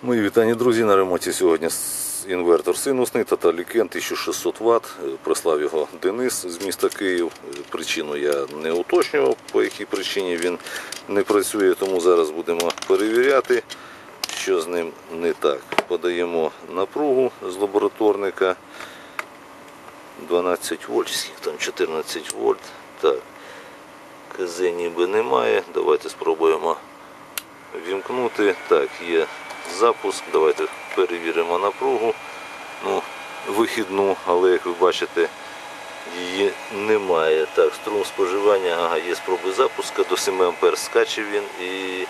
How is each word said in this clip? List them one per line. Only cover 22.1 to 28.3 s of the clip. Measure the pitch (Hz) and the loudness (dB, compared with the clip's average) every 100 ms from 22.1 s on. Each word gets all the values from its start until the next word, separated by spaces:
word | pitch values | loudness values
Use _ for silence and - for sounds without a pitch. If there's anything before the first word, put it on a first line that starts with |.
| 82 76 | -8 -8
вольт. | 104 113 - - - - - | -2 0 0 -4 -18 -20 0
Так, | 80 65 - - - - - - - - - - - - | 2 2 -4 -18 -18 -18 -18 -20 -20 -20 -20 -20 -16 -6
К | 90 | -6
З | 85 90 | 0 0
ніби | 87 87 82 90 | 0 -4 0 2
немає. | 104 123 131 117 107 90 | 2 2 2 2 0 0
Давайте | - 80 73 78 | -2 2 2 0
спробуємо | - 82 80 82 78 82 76 - - - - - - - - - - 85 | -4 -2 2 4 4 0 -2 -6 -20 -20 -20 -14 -14 -14 -20 -14 -10 -6
вімкнути. | 98 92 123 120 | -6 -4 -2 -2